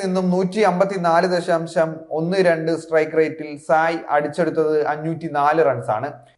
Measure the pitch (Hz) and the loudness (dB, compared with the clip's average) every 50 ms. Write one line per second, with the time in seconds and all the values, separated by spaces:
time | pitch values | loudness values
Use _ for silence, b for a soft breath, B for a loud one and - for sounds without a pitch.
0 | 196 190 185 190 185 185 180 185 196 180 190 220 208 185 180 180 196 190 202 190 | 0 -2 -2 0 0 2 2 2 0 0 0 0 2 2 2 2 0 0 -2 -2
1 | 175 170 165 170 180 185 180 175 170 - 175 165 165 165 - 175 160 165 160 - | 0 2 2 4 2 2 0 0 0 0 -2 -2 -2 -2 0 0 0 0 -2 -8
2 | - - 143 156 165 170 190 196 180 170 165 160 160 160 165 151 - - 160 160 | -10 -8 -6 -4 -4 -2 0 2 2 2 2 2 0 -2 -4 -4 -2 0 0 0
3 | 156 156 160 156 160 151 - - 151 151 147 143 - - 165 160 160 165 170 165 | 2 2 2 2 2 2 0 -6 -10 -12 -12 -10 -2 0 2 2 2 2 0 -4
4 | - - 147 147 151 147 143 175 170 160 151 160 156 151 156 151 147 135 151 151 | -4 -2 0 0 0 0 -2 -2 -2 0 0 0 0 2 2 0 0 0 -2 -4
5 | 156 160 165 160 165 160 143 143 143 147 156 160 156 139 127 123 120 - 107 110 | -4 -6 -6 -6 -6 -6 -2 0 2 2 4 4 4 2 2 0 -2 -2 -2 -2
6 | 135 147 - - b b b | -4 -6 -8 -12 b b b